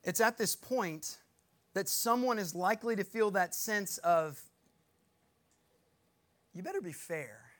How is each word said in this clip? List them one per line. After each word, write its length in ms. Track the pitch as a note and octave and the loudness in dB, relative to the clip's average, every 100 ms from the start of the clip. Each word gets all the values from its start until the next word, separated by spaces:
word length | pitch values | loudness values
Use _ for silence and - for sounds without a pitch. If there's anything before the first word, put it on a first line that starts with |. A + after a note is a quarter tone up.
It's 200 | F3+ E3+ | -2 2
at 160 | A3+ A#3+ | 2 4
this 180 | G3+ - | -2 -2
point 600 | - B3+ F#3 D#3 - - _ _ _ _ _ | -2 -2 -2 -4 -10 -12 _ _ _ _ _
that 160 | G3 - | -4 -2
someone 500 | - A#3 B3 B3 A3 | 0 2 4 4 0
is 160 | F3+ E3+ | -2 0
likely 400 | F#3 A3 A3+ G#3+ | 2 2 0 -2
to 80 | |
feel 280 | G3+ A3+ G#3 | -2 0 2
that 220 | F#3+ F3 | 4 0
sense 440 | - - G#3 F#3+ - | -2 -2 -2 -2 -2
of, 520 | E3+ E3+ D#3 C3+ - _ _ _ _ _ _ _ _ _ _ _ _ _ _ _ _ _ _ _ _ | 4 4 2 -8 -18 _ _ _ _ _ _ _ _ _ _ _ _ _ _ _ _ _ _ _ _
"You 100 | E3+ | -12
better 180 | F#3+ F#4+ | -6 -6
be 120 | F3+ | -6
fair." 580 | D3 - D#3+ B2+ G#2+ - | -10 -6 -6 -6 -14 -20